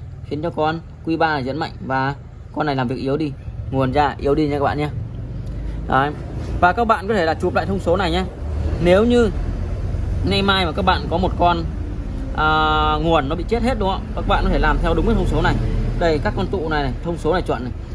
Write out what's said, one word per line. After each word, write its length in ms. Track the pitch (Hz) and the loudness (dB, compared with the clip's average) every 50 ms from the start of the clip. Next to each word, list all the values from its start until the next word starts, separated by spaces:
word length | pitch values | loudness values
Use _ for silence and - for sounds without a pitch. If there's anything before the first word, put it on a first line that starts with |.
| - - - - - | -10 -12 -12 -14 -10
khiến 160 | - - 151 | -8 -6 -4
cho 80 | 160 170 | -4 -4
con 300 | - - 156 156 160 165 - - - - - | -2 0 0 0 0 -2 -6 -12 -16 -10 -4
Q 120 | 165 160 156 | -2 0 2
ba 160 | 165 160 151 | 2 2 2
này 100 | 143 123 | 0 -2
dẫn 140 | 131 131 156 | -4 -4 -4
mạnh 140 | 160 - - - - | -6 -6 -8 -10 -6
và 300 | 123 131 131 135 139 143 - - - - - - - - | -2 0 0 0 0 -2 -6 -10 -14 -16 -16 -16 -12 -6
con 120 | - 156 | -4 -2
này 100 | 151 139 | 0 0
làm 120 | 131 127 120 | 0 -2 -2
việc 80 | 131 | -2
yếu 220 | 117 117 135 135 156 | -2 -2 -2 -2 0
đi, 140 | 160 143 131 - - - - - - - | -2 -4 -6 -8 -10 -10 -8 -8 -6 -4
nguồn 200 | 135 135 131 127 | 0 0 0 2
ra 240 | 127 147 147 135 - - | 2 2 2 2 0 0
yếu 180 | - 139 139 | 0 2 2
đi 120 | 156 156 143 | 4 2 2
nha 100 | 147 143 | 2 0
các 40 | 139 | 0
bạn 140 | 123 117 143 | 0 0 0
nhé. 120 | 147 147 - - - - - - - - - - - - - - - - - - - - | -2 -2 -4 -6 -6 -8 -8 -8 -8 -8 -8 -8 -8 -8 -8 -6 -6 -6 -6 -6 -2 0
Đấy. 240 | 127 131 139 147 147 - - - - - - - - - | 2 2 2 2 -2 -6 -8 -8 -8 -6 -6 -4 0 4
Và 120 | 175 180 180 | 4 4 4
các 140 | 233 240 220 | 4 2 2
bạn 200 | 220 175 180 196 | 2 2 2 0
có 60 | 226 | 0
thể 120 | 202 165 | 2 2
là 80 | 160 156 | 2 0
chụp 220 | - 180 175 - | 0 0 0 0
lại 100 | 190 160 | 0 0
thông 140 | 170 196 185 | 0 -2 -2
số 180 | - 170 170 196 | 0 0 2 2
này 140 | 190 165 | 2 0
nhé. 120 | 165 185 190 180 - - - - - - - - - - 170 | 0 0 -2 -2 -6 -8 -6 -4 -4 -2 -2 -2 0 2 4
Nếu 220 | 175 180 202 220 | 6 6 6 6
như 240 | 240 240 240 233 202 - - - - - - - - - - - - - - - - - - - 185 | 6 6 4 4 4 2 -2 -2 -2 -2 -4 -4 -4 -4 -4 -4 -2 -2 -2 -2 -2 -2 0 0 0
nay 120 | 196 196 | 2 2
mai 240 | 196 196 190 190 185 | 2 2 2 2 2
mà 60 | 160 | 0
các 140 | - - 190 | 0 0 2
bạn 160 | 185 180 185 185 147 | 2 2 2 0 0
có 80 | 156 175 | 0 0
một 140 | 185 - - - | 0 0 2 4
con, 240 | 175 175 170 165 160 - - - - - - - - - - - - - - - | 4 4 4 2 0 -4 -4 -6 -6 -6 -6 -6 -6 -6 -6 -6 -6 -4 -2 0
à, 100 | 151 156 156 156 156 156 156 156 151 151 151 156 156 | 2 2 4 4 4 2 2 2 2 2 2 2 2
nguồn 260 | 165 165 156 135 135 | 2 2 2 2 0
nó 60 | 165 | -2
bị 100 | 185 170 - | -4 -2 -2
chết 160 | 220 233 220 | 0 0 2
hết 160 | 247 269 214 | 0 0 0
đúng 100 | 196 190 | 0 0
không? 120 | 190 - - - - | -2 -2 -4 -6 -6
Các 120 | 190 - 190 | -4 0 2
bạn 160 | 196 151 - | 2 2 2
có 60 | 190 | 2
thể 100 | 175 139 | 2 2
làm 180 | 151 151 143 143 | 2 2 2 2
theo 120 | 147 165 160 | 2 2 2
đúng 120 | 160 160 | 2 2
cái 100 | 220 226 | 2 2
thông 120 | 196 175 - | 2 2 2
số 140 | - 151 | 2 2
này. 140 | - 165 151 - - - - - - - - - | 2 2 2 2 0 0 0 0 0 -2 0 0
Đây, 200 | 175 170 156 147 - | 2 2 2 2 0
các 100 | 214 - 208 | -2 -2 -2
con 100 | 190 180 | -2 -2
tụ 220 | 196 190 156 160 | -2 -4 -2 -2
này, 140 | 156 147 143 | 0 0 0
này, 100 | 143 - - - | -2 -4 -4 -4
thông 140 | 170 170 151 | -6 -6 -2
số 160 | - 156 175 | 0 0 0
này 80 | 175 | 0
chuẩn 220 | 156 - 139 113 127 | 0 0 -2 -2 -4
này. 100 | 123 - - - - | -6 -8 -8 -10 -10